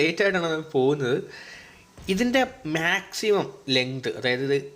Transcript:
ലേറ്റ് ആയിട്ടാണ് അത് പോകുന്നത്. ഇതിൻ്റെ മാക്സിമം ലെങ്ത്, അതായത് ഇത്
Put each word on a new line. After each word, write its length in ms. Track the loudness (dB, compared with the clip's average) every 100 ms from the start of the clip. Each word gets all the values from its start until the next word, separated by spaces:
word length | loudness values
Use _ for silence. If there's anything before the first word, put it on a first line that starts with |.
ലേറ്റ് 220 | 2 2 2
ആയിട്ടാണ് 240 | 2 0
അത് 120 | -4 -2 2
പോകുന്നത്. 400 | 2 2 0 -2 -4 -14 -18 -20 -20 -20 -20 -14 -4
ഇതിൻ്റെ 280 | 0 2 2 2 -4 -4 -2
മാക്സിമം 680 | 0 0 -4 -4 2 2 0 -6 0 0
ലെങ്ത്, 360 | 0 -4 -4 -2
അതായത് 240 | 0 0 2
ഇത് 80 | 0 -2